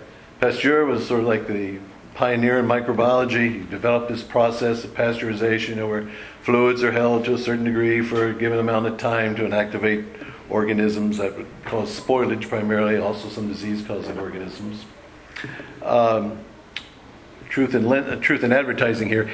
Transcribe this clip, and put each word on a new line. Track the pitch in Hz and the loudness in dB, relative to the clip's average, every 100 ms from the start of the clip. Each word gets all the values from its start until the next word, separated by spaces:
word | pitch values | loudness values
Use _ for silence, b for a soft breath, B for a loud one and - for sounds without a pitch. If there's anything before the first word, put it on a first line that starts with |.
| B B B - | B B B 0
Pasteur | 123 - 139 151 | 0 2 4 4
was | 143 117 110 | 4 0 0
sort | 117 | 0
of | 117 | 2
like | 107 107 | 0 0
the | 101 98 98 - - - | -4 -4 -8 -14 -20 -10
pioneer | - 123 117 120 127 | -2 0 2 4 4
in | 117 | 4
microbiology. | 120 120 110 120 127 120 120 117 101 | 2 0 2 4 4 2 2 0 -2
He | 90 | -8
developed | 98 120 120 120 | -2 2 2 0
this | 113 | -8
process | - 123 117 113 120 117 | -2 2 2 2 0 0
of | - | -4
pasteurization, | - 117 117 113 107 113 110 110 | -2 0 0 -4 0 2 2 -2
you | 110 | -4
know, | 110 | -2
where | 104 104 B B B | -4 -6 B B B
fluids | - 120 123 123 | 2 4 6 4
are | 120 | 2
held | 117 120 117 123 | 4 4 2 2
to | |
a | 117 | 0
certain | 120 117 | 0 0
degree | 117 117 117 117 | 0 2 2 2
for | 117 117 113 | 0 0 0
a | |
given | 107 117 117 | 0 0 0
amount | 113 110 113 | 2 2 0
of | 113 | -2
time | 120 113 110 107 | 0 0 0 0
to | |
inactivate | 104 104 104 104 107 107 - - B B - | 0 0 0 0 0 0 -4 -14 B B -4
organisms | 107 107 107 107 104 107 104 | 0 2 2 2 2 -2 0
that | 98 110 | -4 -6
would | 110 - | -14 -14
cause | - 113 101 - | -6 -4 -4 -4
spoilage | - 127 120 110 - | 0 2 2 -2 -4
primarily, | 113 107 107 107 104 | -2 0 2 2 2
also | 98 107 107 | 0 -4 -8
some | 110 104 | -8 -6
disease-causing | 87 107 104 104 101 98 95 | -6 -6 -6 -6 -8 -8 -8
organisms. | 92 92 92 95 104 107 - - - - - B 127 B B B | -8 -10 -12 -10 -12 -12 -16 -20 -20 -20 -18 B -12 B B B
Um, | - 120 113 110 104 107 - - - - - - - - - - - 139 | 0 4 4 2 -2 -8 -16 -20 -16 -16 -16 -20 -20 -20 -20 -18 -6 -2
truth | 127 | 0
in | 123 113 | 2 2
Lin-, | 135 | 2
uh, | 139 117 | 0 -2
truth | - 147 | 0 2
in | 120 | 4
advertising | 131 131 117 120 110 104 | 2 2 0 0 2 0
here. | 110 107 | 0 0